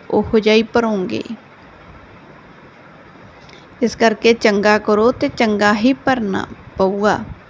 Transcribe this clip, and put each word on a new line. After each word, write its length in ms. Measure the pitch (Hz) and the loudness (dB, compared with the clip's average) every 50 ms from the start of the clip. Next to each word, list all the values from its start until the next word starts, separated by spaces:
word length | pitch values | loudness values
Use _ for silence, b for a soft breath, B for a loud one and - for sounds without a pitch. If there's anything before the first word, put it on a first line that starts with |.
| - - | -6 -2
ਉਹੋ 280 | - 208 208 - - 220 | -2 -2 0 0 0 0
ਜਿਹਾ 160 | 202 214 214 | 2 4 4
ਹੀ 80 | 226 | 2
ਭਰੋਗੇ। 600 | 220 - - 240 233 226 214 196 185 180 214 - - - 226 - - - - - - - - - - - - - - - - - - - - - - - - - - - - - - - - - - - - - - - - B B B B B B B - - | 2 2 0 -2 0 0 -2 -4 -4 -6 -6 -8 -8 -10 -14 -16 -18 -20 -20 -20 -20 -20 -20 -20 -20 -20 -20 -20 -20 -20 -20 -20 -20 -20 -20 -20 -20 -20 -20 -20 -20 -20 -20 -20 -20 -20 -20 -20 -20 -20 -20 -20 -20 -20 -20 B B B B B B B -8 -6
ਇਸ 140 | - 220 - | -6 -6 -2
ਕਰਕੇ 360 | - 226 226 214 214 - 226 | 0 0 0 0 2 2 2
ਚੰਗਾ 460 | 233 233 - 226 202 202 196 208 214 208 | 2 2 2 0 2 2 2 2 2 2
ਕਰੋ 320 | 214 - 214 208 220 247 | 2 0 0 2 2 0
ਤੇ 160 | 262 - 285 277 | 0 0 -4 -4
ਚੰਗਾ 440 | - - 247 220 208 202 208 208 247 | -2 -2 -2 0 0 2 2 2 2
ਹੀ 180 | 208 214 262 | 2 2 0
ਭਰਨਾ 540 | 269 262 - 269 262 247 220 196 190 196 - - - - - - - | 0 0 -2 -2 -2 -2 -2 -4 -4 -6 -8 -10 -14 -20 -20 -10 -4
ਪਊਗਾ। 420 | - 190 190 202 202 208 208 170 - - - - - - - | -2 -2 -2 0 0 0 0 0 -2 -4 -10 -16 -18 -14 -6